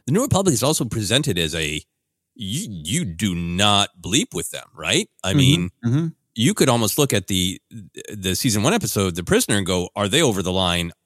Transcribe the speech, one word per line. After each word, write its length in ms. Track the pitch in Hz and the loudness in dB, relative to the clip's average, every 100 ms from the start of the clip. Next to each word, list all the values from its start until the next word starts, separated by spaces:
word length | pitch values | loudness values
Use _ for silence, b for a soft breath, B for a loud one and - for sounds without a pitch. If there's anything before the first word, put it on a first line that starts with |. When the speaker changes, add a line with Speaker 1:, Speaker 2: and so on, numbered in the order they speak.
| B | B
Speaker 1:
The 60 | |
New 100 | 180 | 0
Republic 300 | 269 185 190 | 2 2 2
is 80 | 120 | 2
also 220 | 135 160 | 0 0
presented 540 | 123 113 98 127 147 87 | -2 -4 0 0 0 -2
as 160 | 80 | -2
a, 280 | 82 78 76 - _ _ _ _ | -2 -4 -4 -10 _ _ _ _
you, 320 | - 95 139 220 | -12 -8 -6 -8
you 340 | 90 76 175 | -10 -4 -4
do 300 | 123 82 104 | -4 -2 -2
not 560 | 87 85 87 104 101 101 - | -2 -2 0 2 4 0 -4
bleep 320 | 85 123 247 | -2 0 0
with 160 | 87 - | -6 -8
them, 160 | 65 - | -10 -14
right? 340 | - 78 139 220 _ | -8 0 0 -2 _
I 60 | 92 | -2
Speaker 2:
Mm-hmm, 80 | 98 | 2
Speaker 1:
mean, 320 | - - 87 - | 4 2 0 -4
Speaker 2:
mm-hmm. 220 | 117 139 165 - _ | -2 0 -2 -6 _
Speaker 1:
you 200 | - 120 | -2 0
could 140 | 214 143 | 2 2
almost 300 | 120 107 - | 4 2 2
look 140 | 139 | 2
at 140 | 104 - | 2 0
the, 340 | 95 92 87 _ 113 98 - - | 0 0 -4 _ -20 -18 -18 -14
the 220 | 104 92 90 | -6 -2 0
season 260 | 131 104 | 0 2
one 120 | 123 | 2
episode, 420 | 226 107 107 95 85 | 2 0 0 0 -2
The 80 | |
Prisoner, 320 | 87 220 - 104 | 0 0 2 0
and 100 | 92 | 0
go, 220 | 92 90 104 | -2 -2 -2
"Are 100 | 104 | 0
they 140 | 135 | 2
over 200 | 147 98 | 2 0
the 100 | 90 | 0
line 400 | 92 90 87 85 - | 0 2 0 -2 -8